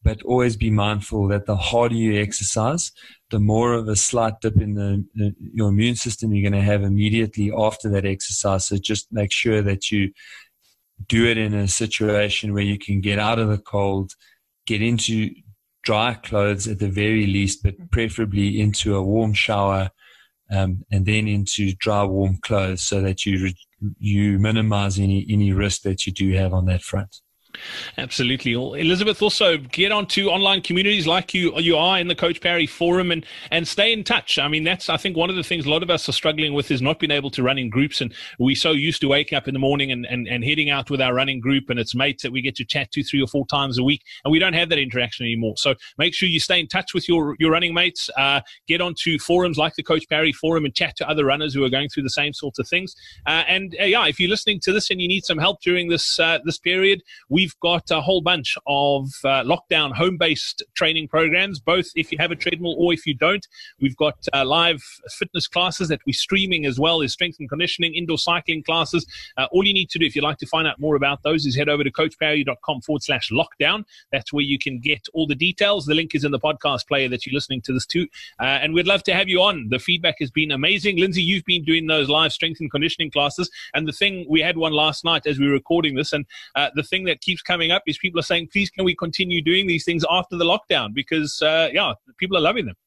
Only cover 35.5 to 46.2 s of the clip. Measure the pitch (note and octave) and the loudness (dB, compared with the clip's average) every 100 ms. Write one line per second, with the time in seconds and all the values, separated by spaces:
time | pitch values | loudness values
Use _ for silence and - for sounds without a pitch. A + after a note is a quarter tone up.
35.5 | F3 C#3 D#3 F3 E3 - - D#3 D3+ D#3 | -2 0 0 2 0 0 0 0 0 -2
36.5 | C#3+ - C3+ C3 D#3 D#3+ D3 C#3 B2+ B2+ | -2 0 0 0 0 0 0 -2 0 0
37.5 | C3+ B2 A2+ C#3+ - C#3+ - - - B2 | 2 0 0 0 0 -4 -6 -18 0 2
38.5 | C3+ E3 D3+ D3+ - C#3 C#3+ D3+ D3 C3+ | 4 2 2 0 0 2 2 2 -4 -2
39.5 | C3+ C3+ C#3+ C3+ B2+ A#2+ B2 A#2 A#2+ A#2+ | 0 0 2 0 -4 -4 -6 -4 -2 0
40.5 | D#3 D3 C#3 C3 C#3 C3 B2 C3+ C3 A#2 | 0 0 -2 -2 0 0 2 0 -2 0
41.5 | C#3 C3+ A#2+ A2 B2 C#3 C3+ C3 C3 B2+ | 0 0 -4 -2 0 0 -2 -6 -4 -6
42.5 | - A#2+ D3 C3 - C#3 C#3 C3 C#3+ C3+ | -6 -4 -4 -4 -6 -2 0 0 -2 -2
43.5 | C#3+ C#3 B2 B2+ D3 - - C#3+ D#3+ F#3 | -2 -2 0 2 0 -4 -6 2 4 4
44.5 | E3 E3+ D#3+ C3 B2 A#2+ - A#2+ A#2 A2+ | 2 2 0 0 -2 -2 -2 -2 0 -2
45.5 | G#2+ C#3+ C3+ - - E3 - | 0 0 0 -6 -2 -2 0